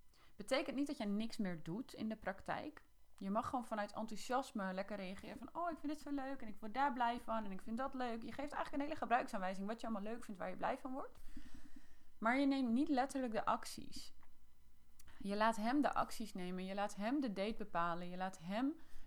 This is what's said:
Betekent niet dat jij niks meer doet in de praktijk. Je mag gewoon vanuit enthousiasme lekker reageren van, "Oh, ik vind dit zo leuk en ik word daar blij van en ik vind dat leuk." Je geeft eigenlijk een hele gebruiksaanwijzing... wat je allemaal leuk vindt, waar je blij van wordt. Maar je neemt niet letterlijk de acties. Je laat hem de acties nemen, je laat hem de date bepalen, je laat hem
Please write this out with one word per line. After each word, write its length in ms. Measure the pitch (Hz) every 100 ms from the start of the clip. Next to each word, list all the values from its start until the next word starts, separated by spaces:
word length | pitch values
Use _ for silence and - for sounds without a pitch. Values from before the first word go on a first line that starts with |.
| - - - -
Betekent 400 | - 269 302 262
niet 120 | 294
dat 100 | 294
jij 80 | 208
niks 320 | 202 226 -
meer 260 | 190 165
doet 300 | 160 202 -
in 160 | - 220
de 60 | 220
praktijk. 680 | 190 190 - - 302 - - - - -
Je 120 | 196
mag 200 | 214 233
gewoon 160 | 262 233
vanuit 280 | 214 208
enthousiasme 800 | - 226 208 - 254 269 214 190
lekker 220 | 185 196 208
reageren 420 | 185 196 - 302
van, 120 | -
"Oh, 180 | 320 349
ik 60 | 311
vind 140 | 294
dit 100 | 302
zo 100 | 294
leuk 300 | 285 262 269
en 60 | 226
ik 120 | -
word 140 | 220
daar 200 | 254 277
blij 260 | 247 233 240
van 260 | 233 226 208
en 60 |
ik 100 | 190
vind 160 | 220 226
dat 160 | 269
leuk." 280 | 262 247 226
Je 100 | 226
geeft 200 | 233 294
eigenlijk 200 | - -
een 80 | 294
hele 140 | 294 302
gebruiksaanwijzing... 720 | 220 240 277 208 185 196 196
wat 140 | 226
je 60 | 233
allemaal 240 | 208 196
leuk 120 | 226
vindt, 160 | - 180
waar 100 | 180
je 80 | 185
blij 200 | - 269
van 140 | 277
wordt. 280 | 262 480 - - 285 - - - - - - - -
Maar 220 | 220 262
je 60 | 277
neemt 240 | 269 247
niet 200 | 233 320
letterlijk 440 | 262 277 269 254
de 120 | 214 -
acties. 680 | - - - - - - - - - - - - - - - - -
Je 180 | 196 208
laat 200 | 220 226
hem 260 | 220 285
de 120 | 240
acties 400 | - - - 208
nemen, 320 | 190 180 185 190
je 80 |
laat 220 | 196 208 196
hem 260 | 214 294
de 120 | 262
date 240 | 190 208 226
bepalen, 520 | 202 170 170 170 180
je 80 | 180
laat 220 | 185 -
hem 340 | 165 208 269 330 - -